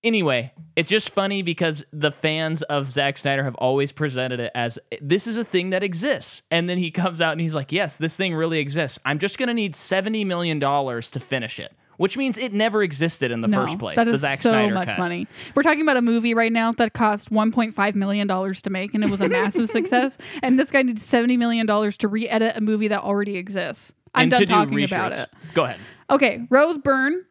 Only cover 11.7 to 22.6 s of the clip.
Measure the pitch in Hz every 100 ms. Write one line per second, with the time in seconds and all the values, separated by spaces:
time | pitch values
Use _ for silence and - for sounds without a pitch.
11.7 | _ _ - 190 240 269 226 240 202 226
12.7 | 214 196 139 165 - 127 117 113 107 127
13.7 | 170 104 - 233 220 143 135 233 220 208
14.7 | 190 180 180 180 175 - - - - 302
15.7 | 302 311 262 240 233 233 226 226 226 226
16.7 | 226 226 - 220 208 - 214 214 226 226
17.7 | 214 202 202 196 202 202 185 190 190 190
18.7 | 190 202 214 208 196 190 494 466 - 226
19.7 | - 370 247 262 - - 311 262 254 277
20.7 | 277 254 220 - 240 240 247 233 233 220
21.7 | 208 214 202 214 214 220 220 220 226